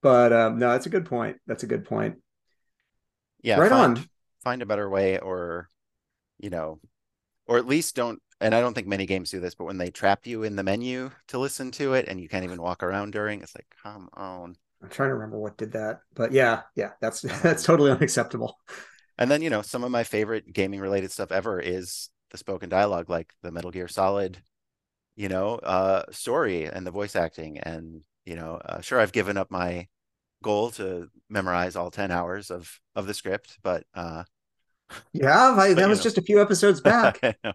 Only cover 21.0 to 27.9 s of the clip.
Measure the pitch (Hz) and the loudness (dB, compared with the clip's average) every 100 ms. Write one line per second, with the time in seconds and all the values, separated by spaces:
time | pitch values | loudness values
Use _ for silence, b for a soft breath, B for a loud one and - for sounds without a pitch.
21 | 95 - 95 92 98 95 85 92 90 - | -2 -6 -4 -4 -2 -4 -4 -6 -8 -12
22 | - _ _ - - 95 90 92 104 95 | -14 _ _ -18 -10 -10 -2 2 2 0
23 | 85 85 82 _ 87 85 87 90 87 - | -4 -6 -6 _ -12 -10 -10 -10 -8 0
24 | 95 101 95 92 _ _ _ _ _ _ | 0 0 -4 -8 _ _ _ _ _ _
25 | _ - 101 92 98 117 - 92 95 95 | _ -8 -4 -2 -2 -4 -2 0 2 2
26 | - - - 135 131 90 78 95 90 90 | -2 -12 -4 -2 0 -2 -6 -8 -8 -8
27 | 101 98 82 - 78 73 - 80 80 | -6 -2 -4 -4 -14 -10 -10 -10 -12